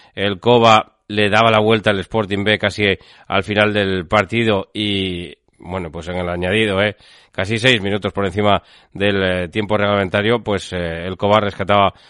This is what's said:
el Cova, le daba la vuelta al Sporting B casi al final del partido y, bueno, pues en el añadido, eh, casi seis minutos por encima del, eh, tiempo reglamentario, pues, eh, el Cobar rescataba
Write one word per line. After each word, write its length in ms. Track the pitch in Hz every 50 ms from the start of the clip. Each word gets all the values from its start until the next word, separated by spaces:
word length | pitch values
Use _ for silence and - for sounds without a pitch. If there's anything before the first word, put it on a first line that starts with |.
| - _ _
el 260 | - 98 101 101 87
Cova, 580 | - 113 123 120 117 117 110 107 - - _ _ _ _
le 220 | 104 104 104 101
daba 200 | 98 107 113 113
la 100 | 110 107
vuelta 300 | 107 107 113 110 92 113
al 100 | 104 95
Sporting 440 | 90 - - 113 107 92 101 98 101
B 140 | 104 107 98
casi 260 | - 101 - - 104 101 95 - - _ - - -
al 160 | _ - 98 95
final 280 | - 104 104 104 107
del 340 | 104 104 101 98 95 92 85
partido 640 | 80 107 107 101 87 110 117 117 113 104 95 - - _
y, 600 | 101 107 104 101 98 95 92 90 87 90 76 - _ _ _ _ _
bueno, 320 | - 85 92 95 87 82
pues 180 | 73 85 85 90
en 80 | 90
el 120 | 92 90 87
añadido, 540 | 87 87 90 90 98 110 110 107 98 95
eh, 140 | 101 107 98 - - - - - _ _
casi 240 | _ - 95 95 113
seis 240 | 113 107 131 127 110
minutos 320 | 92 101 101 104 90 101
por 140 | - 101 101
encima 360 | 98 90 104 104 104 98 92 - _ - - _ _
del, 300 | _ 92 98 104 98 98
eh, 260 | 95 92 90 90 90 85
tiempo 300 | 80 107 104 92 107 104
reglamentario, 640 | 101 101 104 101 98 92 90 104 101 110 120 117
pues, 280 | 104 107 104 92 - - 92
eh, 320 | 90 87 85 82 82 85
el 100 | 92 92
Cobar 280 | - - 101 104 107 104
rescataba 500 | 101 92 - 98 87 101 104 98 92 - _ _